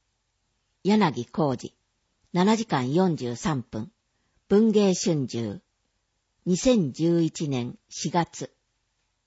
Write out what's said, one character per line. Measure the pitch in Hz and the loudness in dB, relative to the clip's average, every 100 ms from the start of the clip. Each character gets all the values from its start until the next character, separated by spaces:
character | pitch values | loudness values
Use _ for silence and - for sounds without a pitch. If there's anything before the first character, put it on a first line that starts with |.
| _ _ _ _ _ _ _ _ | _ _ _ _ _ _ _ _
柳 | 180 214 180 120 117 | 0 2 2 0 -8
浩 | - 147 120 | -2 -2 -2
二、 | - _ _ _ _ _ _ | -8 _ _ _ _ _ _
七 | 175 190 226 | 0 2 2
時 | 226 | 0
間 | 147 123 | -2 0
四 | 160 190 143 | 2 2 0
十 | 123 120 | -6 -6
三 | - 139 | -4 -4
分。 | - 110 143 _ _ _ _ _ - | -6 -10 -10 _ _ _ _ _ 0
文 | 196 226 | 4 4
藝 | 208 196 180 | 4 2 2
春 | - 156 | 0 -2
秋。 | 127 117 110 92 _ _ _ _ _ _ _ _ 175 | -2 -4 -6 -8 _ _ _ _ _ _ _ _ -2
二 | 180 | 0
千 | 262 233 143 | 2 2 2
十 | 117 165 170 | 0 0 2
一 | 160 - 151 | 0 -2 -4
年 | 131 120 - - | -4 -6 -10 -16
四 | - 165 | -8 -2
月。 | 175 165 - 147 _ _ _ _ _ _ _ | -2 -2 -6 -16 _ _ _ _ _ _ _